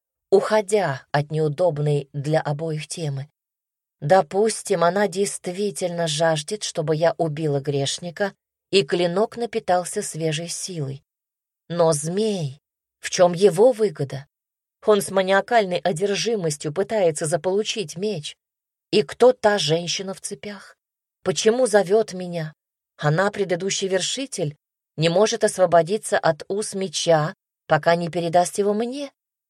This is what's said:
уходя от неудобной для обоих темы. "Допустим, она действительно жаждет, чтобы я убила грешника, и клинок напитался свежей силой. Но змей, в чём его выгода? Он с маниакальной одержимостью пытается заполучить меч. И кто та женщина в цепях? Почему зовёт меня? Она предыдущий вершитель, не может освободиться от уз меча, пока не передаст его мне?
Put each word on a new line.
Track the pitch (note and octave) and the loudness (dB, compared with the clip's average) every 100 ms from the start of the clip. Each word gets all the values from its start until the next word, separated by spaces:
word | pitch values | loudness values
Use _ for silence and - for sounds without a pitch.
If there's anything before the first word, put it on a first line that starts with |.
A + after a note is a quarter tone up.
| _ _ - | _ _ 0
уходя | G3 - G#3+ G3 G#3 E3 C3 - | 2 4 0 2 0 0 -4 -4
от | D3 D3 | -4 -2
неудобной | D#3 D#3 C#3+ F3+ D3 D3 C#3+ - | -2 -2 0 0 0 0 -2 -4
для | C#3+ C#3 D#3 | -8 -2 -2
обоих | D3 D3 E3 D3+ - | -2 -6 -6 -8 -8
темы. | - D3+ C3+ D3 _ _ _ _ _ _ - | -8 -6 -6 -10 _ _ _ _ _ _ -6
"Допустим, | D3 F#3+ - F#3+ A3 - - F3+ | 2 2 4 0 0 0 -2 2
она | E3+ G3 G3+ | 2 2 0
действительно | F3+ G3+ - F3+ F3+ G#3 D3+ F3+ E3+ E3 | 0 -4 -4 -8 -4 -4 -4 -6 -2 -2
жаждет, | D3 E3 D#3 D3+ G#3+ | 2 2 2 -2 -8
чтобы | - - D3+ D#3 | -8 -4 -2 2
я | E3 - | 2 2
убила | D#3+ D3 D#3 C#3+ | -2 -2 -2 -2
грешника, | C#3+ C#3 C3+ - F3 D#3 G3 - _ _ - | -2 -2 -2 -4 -8 -4 -4 -6 _ _ 0
и | F#3+ | 0
клинок | D3+ F#3 F3 F3+ A3+ A#3 | 2 0 0 0 -2 -4
напитался | A#3 A3+ G3 F3+ E3+ G#3 | -6 -6 0 0 -2 -8
свежей | - D#3 D#3+ D3+ E3+ | -8 -4 -4 -4 -6
силой. | - - E3+ C3+ C3+ _ _ _ _ _ _ - | -10 -10 -8 -8 -10 _ _ _ _ _ _ -6
Но | E3+ E3 | 2 2
змей, | D3 D#3 F#3+ A3 F#3+ C#3+ C3+ _ _ _ _ | 2 -2 -2 -2 -2 -6 -10 _ _ _ _
в | - | -4
чём | - F3 | 4 4
его | F3 G3+ E3+ B3 | 6 4 6 4
выгода? | G#3+ G#3 D3+ C3 C3+ - _ _ _ _ _ - | 4 -2 -2 -6 -8 -14 _ _ _ _ _ 2
Он | G#3 | 2
с | G3 | 2
маниакальной | F#3+ F#3 G3 G3 A#3 F#3+ E3+ | 0 2 2 4 2 2 0
одержимостью | F3+ D#3+ G3+ F#3+ G3 A3 E3 D3 D#3 | -2 -2 -2 -2 -2 -2 -2 -4 -6
пытается | D3+ G3 A3 E3+ D#3 D#3 | -4 -2 2 2 0 -2
заполучить | E3 F#3 G3 G#3 A3+ E3 F3 | -2 0 -2 -2 -4 -6 -6
меч. | G#3+ F3 D3 - _ _ _ _ - | -6 -6 -10 -16 _ _ _ _ -2
И | G3+ | 0
кто | - - B3 | 0 4 4
та | - G#3+ G#3 | 6 2 2
женщина | D3+ E3 E3+ - F#3+ | 0 -2 -2 -6 -8
в | - | -10
цепях? | - G3+ G#3 G3 - _ _ _ _ _ | -12 -12 -14 -16 -18 _ _ _ _ _
Почему | F#3 D3+ A3 B3 B3 | -4 0 2 2 4
зовёт | G3+ F3 G#3+ G#3+ | 4 4 2 2
меня? | F#3 F3+ E3+ D#3 - _ _ _ - | -4 -8 -6 -8 -10 _ _ _ -4
Она | D3 D#3+ G3+ | 0 2 0
предыдущий | G#3 F3+ F3 F#3+ - F#3+ | 0 -2 -2 -2 -4 -2
вершитель, | F#3 D#3+ B3+ C4+ - D#3 - _ _ _ - | -2 -2 -6 -8 -4 -6 -6 _ _ _ -2
не | E3 | 2
может | F3 G#3+ A#3 | 2 2 2
освободиться | G#3 F#3+ F3 E3+ D#3+ G#3+ - G3+ | 0 2 4 4 4 -2 -2 0
от | D#3+ D#3 - | 0 -2 -4
уз | G3 G#3+ | -6 -4
меча, | G3 F#3+ - E3+ D#3 D#3+ - _ _ - | -6 -6 -2 2 2 2 -6 _ _ -2
пока | D3+ E3 E3+ | 0 2 0
не | E3+ | 0
передаст | F3 E3+ F3 F3+ - | -4 2 2 2 0
его | G3+ | -2
мне? | G#3 A#3+ C#4 C#4 _ _ _ | 0 -4 -6 -10 _ _ _